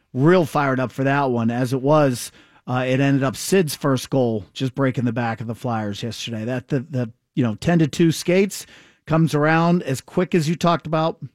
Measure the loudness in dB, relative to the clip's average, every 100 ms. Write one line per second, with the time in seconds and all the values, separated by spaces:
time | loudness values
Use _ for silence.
0 | _ 2 4 4 4 0 0 0 -2 -2
1 | 0 2 0 0 0 0 -2 0 2 4
2 | 4 0 -8 -16 _ _ -6 -2 0 2
3 | 2 2 0 -4 0 2 2 -2 0 0
4 | 0 0 2 0 -6 -6 -6 0 -2 0
5 | -2 -2 -4 -6 -8 -8 -4 -4 -4 -6
6 | -8 -10 -10 -8 -6 -6 -4 -4 -4 -6
7 | -6 -10 _ -2 -2 0 0 2 2 2
8 | 2 2 0 2 0 -4 -16 -20 -20 _
9 | -2 2 2 2 2 2 2 2 0 -6
10 | -4 -2 0 0 0 0 0 0 -2 -2
11 | -2 -4 -14